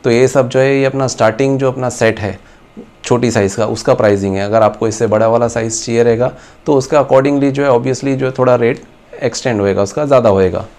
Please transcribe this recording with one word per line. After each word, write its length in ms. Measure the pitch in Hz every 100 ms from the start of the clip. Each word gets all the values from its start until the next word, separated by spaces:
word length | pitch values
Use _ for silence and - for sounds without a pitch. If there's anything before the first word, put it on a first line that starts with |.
तो 60 | 127
ये 160 | 117 131
सब, 200 | 139 123
जो 120 | 131
है, 160 | 135 139
ये 80 |
अपना 220 | 135 135 131
starting 520 | - 110 110 135 135
जो 120 | 135
अपना 160 | 131 127
set 300 | - 117 -
है 180 | 104 98 - - - - - _
छोटी 260 | - 123 123
size 260 | 110 98 107
का, 100 | 107
उसका 280 | 110 -
pricing 420 | 123 110 101 98 95
है। 80 |
अगर 180 | 101 110
आपको 260 | 107 107 113
इससे 180 | 107 117
बड़ा 220 | 107 113
वाला 200 | 117 117
size 360 | 117 113 -
चाहिए 180 | - 117
रहेगा 300 | 120 113 127 - - - -
तो 80 |
उसका 320 | 143 131 147 135
accordingly, 440 | 131 139 143 139
जो 140 | 135
है, 60 | 143
obviously, 460 | 123 131 127 139 135
जो 100 | 131
है, 60 |
थोड़ा 220 | 127 127 123
rate 280 | 117 - - _ _ -
extend 380 | 131 - 131 107
होएगा, 220 | 98 95
उसका 220 | 101 -
ज़्यादा 240 | 147 135 117
होएगा। 380 | 98 95 90 98